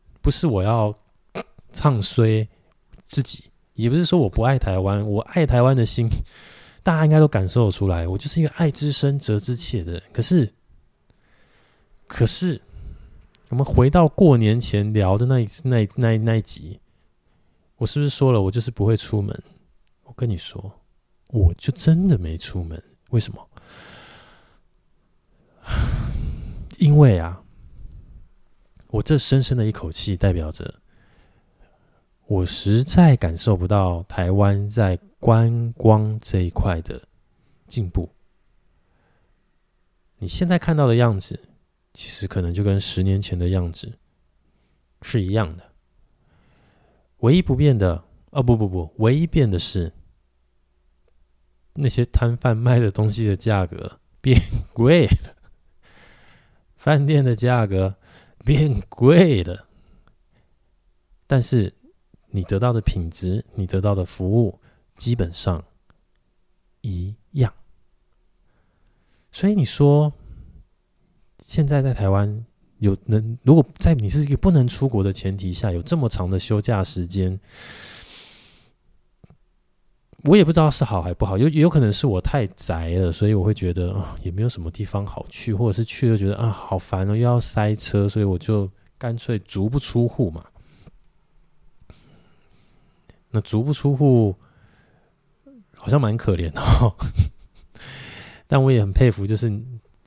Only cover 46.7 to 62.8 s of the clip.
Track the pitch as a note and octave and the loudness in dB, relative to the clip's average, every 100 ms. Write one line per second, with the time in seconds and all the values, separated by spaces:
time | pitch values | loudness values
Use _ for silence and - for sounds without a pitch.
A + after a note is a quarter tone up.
46.7 | _ _ _ _ - A#2 E3+ - C3 D3 | _ _ _ _ -2 2 4 2 2 2
47.7 | A#2+ F#2+ E2+ - _ _ C#3+ B2 A2+ G#2 | 4 2 0 -8 _ _ -2 2 2 2
48.7 | F2+ D#2+ - A2 C#3 E3 E3 B2 F#2 - | -4 -8 0 2 2 0 2 2 0 -4
49.7 | F#2+ E2+ - - _ _ _ _ _ _ | -4 -6 -8 -20 _ _ _ _ _ _
50.7 | _ _ _ _ _ _ _ _ _ _ | _ _ _ _ _ _ _ _ _ _
51.7 | - C#3 - B2 - A#2+ A#2+ C3 A2+ B2 | -4 -2 0 0 0 0 0 -2 0 2
52.7 | B2 A2+ F#2+ G#2+ G#2 A2 F#2+ A2+ G#2 F2+ | 2 2 0 -2 0 -2 0 0 0 -2
53.7 | E2+ - - _ _ B2+ B2+ - - - | -6 -14 -16 _ _ 4 4 2 -6 -6
54.7 | - A#2+ E3+ A#2+ - - - - - _ | 0 4 6 4 2 -2 -20 -20 -20 _
55.7 | _ _ _ - - _ _ _ _ _ | _ _ _ -20 -20 _ _ _ _ _
56.7 | _ - D3+ C#3+ D3+ C3 A2+ B2 B2 G#2+ | _ 0 2 4 2 2 2 0 2 0
57.7 | F#2+ F#2+ F#2 _ - _ _ A#2 C#3 D3+ | 0 -2 -4 _ -20 _ _ 0 2 2
58.7 | G#2 - - B2 E3+ F3+ A2+ F2 F2+ - | -2 -6 2 6 8 6 4 -2 -8 -16
59.7 | _ _ _ _ _ _ _ _ _ _ | _ _ _ _ _ _ _ _ _ _
60.7 | _ _ _ _ _ - C3+ A#2+ B2 F#2+ | _ _ _ _ _ -2 0 2 0 0
61.7 | - D4 _ _ _ _ G2+ F2+ G2 B2 | -6 _ _ _ _ _ -8 -4 -2 0
62.7 | A#2 | 0